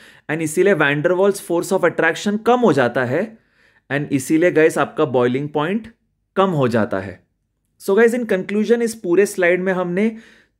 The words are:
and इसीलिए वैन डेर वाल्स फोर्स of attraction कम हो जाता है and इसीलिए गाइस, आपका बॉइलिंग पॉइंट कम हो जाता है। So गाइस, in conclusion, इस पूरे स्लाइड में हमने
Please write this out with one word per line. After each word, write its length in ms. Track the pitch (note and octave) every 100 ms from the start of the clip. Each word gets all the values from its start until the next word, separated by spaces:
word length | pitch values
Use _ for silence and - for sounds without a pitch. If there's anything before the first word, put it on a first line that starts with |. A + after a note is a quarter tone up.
| - - -
and 100 | D#3
इसीलिए 320 | D#3 F3 F#3+
वैन 300 | F3 C#3+ D3
डेर 100 | E3
वाल्स 280 | F3+ G3+ G3
फोर्स 320 | - E3+ E3
of 120 | F#3+
attraction 540 | E3+ E3 D#3+ E3 G#3 G#3+ A3+
कम 140 | B3
हो 120 | A3+
जाता 320 | C#3 A#2+ C3+
है 340 | A#2+ D3 A3 - _ _ _ _ -
and 200 | C#3 C#3+
इसीलिए 380 | C#3+ - D#3+ F3
गाइस, 280 | D#3 D#3+ D#3+
आपका 260 | C#3+ -
बॉइलिंग 440 | D3+ B2 B2 C3 D3
पॉइंट 440 | D3+ D#3 G#3+ A3+ - _ _ _ -
कम 140 | F#3+
हो 180 | D3+ B2+
जाता 300 | A2+ G2+ G2
है। 280 | F#2+ F2 _ _ _ _ _ _
So 160 | - G3
गाइस, 180 | A#3
in 120 | B3 A3
conclusion, 560 | F#3 F#3 G3+ G#3 A#3
इस 120 | A#3
पूरे 320 | A3+ F3 F3 G3+
स्लाइड 340 | F#3+ F3 F3+
में 120 | F#3
हमने 440 | F#3 F3+ F3+ A3 A3 - - _ _